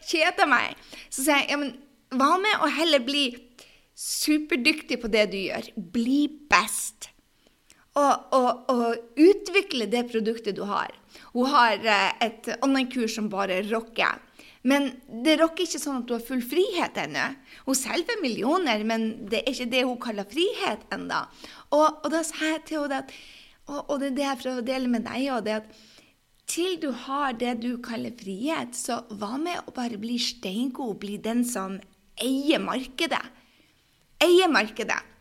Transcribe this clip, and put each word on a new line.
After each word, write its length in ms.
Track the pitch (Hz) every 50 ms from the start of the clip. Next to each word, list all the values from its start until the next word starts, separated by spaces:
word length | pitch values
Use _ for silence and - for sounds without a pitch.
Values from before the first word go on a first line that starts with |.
| - -
kjeder 400 | - 320 311 349 359 - 381 294
meg.» 300 | 254 240 - - - - - - - - - - -
Så 80 | -
sier 220 | 262 311 285 277 -
jeg, 80 | - 277
«Ja, 60 | 285
men 140 | 294 269 - - - _ _ _ _ _ 269
hva 160 | 254 269 285 - -
med 240 | 392 427 415 - 311
å 40 | 294 247
heller 300 | 277 330 339 302 277 233
bli 220 | 254 285 285 285 247 240 - - - _ - - - _ _ _ _ _
superdyktig 1040 | - - - - - - 302 302 302 302 302 339 262 240 302 311 311 - - 262
på 140 | 233 240 220 208
det 140 | 220 214 196
du 80 | 190
gjør? 300 | 196 190 - - - - - - 226 185 170 -
Bli 300 | 240 226 247 269 294 294 285 - - - -
best. 640 | 202 180 208 214 - - - - - _ - - _ _ _ _ _ _ _ _ _ _ _ _ - _ _ _ _
Og, 400 | 285 285 277 254 - - - -
og, 380 | 262 247 247 247 - - - 262
og 480 | 240 233 233 233 233 - - - 269
utvikle 640 | 311 370 403 - - - 339 392 - - - 254 214 202 226
det 140 | 240 240 240
produktet 480 | - 226 214 226 233 226 - 202 196
du 80 | - 190
har.» 240 | 202 202 - - - - - _ _ - - - - _
Hun 100 | 240 247 269 285
har, 240 | 269 240 226 208 196 220
eh, 400 | 226 208 196 196 185 - - 240
et 240 | 226 226 - - 240 220 - -
online-kurs 540 | 277 269 269 262 247 254 262 226 220 - 220
som 100 | 214 214
bare 320 | 202 190 196 190 180 185 202 202
rocker. 480 | 226 226 226 - - - 185 - - - - _ _ - - - - _ _
Men 240 | 247 277 285 285 269 - - - - - 226 240
det 120 | 311 311 285
rocker 260 | 320 320 320 330 359
ikke 140 | 339 - 294
sånn 200 | - 294 277 254
at 80 | 226 240
du 60 | 240
har 100 | 226 233
full 160 | - 269 254
frihet 560 | 240 - 294 339 381 508 381 339 262 - -
ennå. 300 | 202 160 - - 143 127 180 269 - - - - - -
Hun 100 | - -
selv 320 | - - - - - 330 -
er 160 | 466 440 339
millioner, 560 | 254 208 180 202 247 320 381 370 269 220 214 214 220
men 160 | 226 226 226 220 220 - 226 196
det 140 | 226 220 -
er 100 | - 262
ikke 160 | - 254 233
det 160 | 254 254 247
hun 160 | 254 247 240
kaller 240 | - 240 214 202 196 -
frihet 600 | - 302 359 415 440 - 392 320 220 - - - -
enda. 340 | - 175 175 - 160 - - - - - - - - - _
Og, 320 | - 294 311 311 302 311
og 80 | - 294
da 160 | 302 330 320
sa 300 | 320 - - 311 311 320
jeg 100 | 311 311 -
til 160 | 311 302 285
henne 160 | 285 277 269 269
at, 80 | - - - - - - - - - _ _ _
og, 160 | - 285 285
og 160 | - - 294 269
det 80 | 277 277
er 80 | 254
det 100 | 285 277
jeg 140 | 277 269 254
prøver 200 | - 262 254 247
å 60 | 233
dele 240 | 247 262 262 262 247
med 140 | 240 233 -
deg 220 | - - 233 269 277
også, 160 | 262 226 202
det 100 | 214 214 220
at 160 | 214 - - - - - - - _ _ _ _ _ _ _ _ _ - -
til 220 | 320 349 381 370 320
du 80 | 320 285 247 233 -
har 320 | 269 269 285 294 269 247 226
det 140 | 247 240 247 233
du 100 | 226 247 247 233 240
kaller 260 | 240 233 247 247 233 233 -
frihet, 560 | 185 190 190 185 240 302 330 294 247 - 240
så 240 | - - - 240 240 240 - 214
hva 240 | 196 208 202 240 269
med 240 | 320 349 349 - -
å 120 | - -
bare 240 | 254 247 240 233 196
bli 160 | 214 233 240 240
steingod, 800 | - - - - - 196 185 220 247 277 254 - 277 233 190 -
bli 160 | - 202 208 202 -
den 220 | 220 226 247 240
som 320 | 240 - 196 190 190 196 196 - _ _ _ _ _ _ -
eier 400 | 208 254 269 269 277 294 294 214
markedet? 600 | 190 170 180 254 262 - - - 339 - 254 - - - - - _ _ _ _ _ _ _ _ _ _ _ _ _ _ _ _
Eier 300 | - 339 349 370 370 339
markedet. 480 | 277 196 214 208 - - 214 185 - - - - - _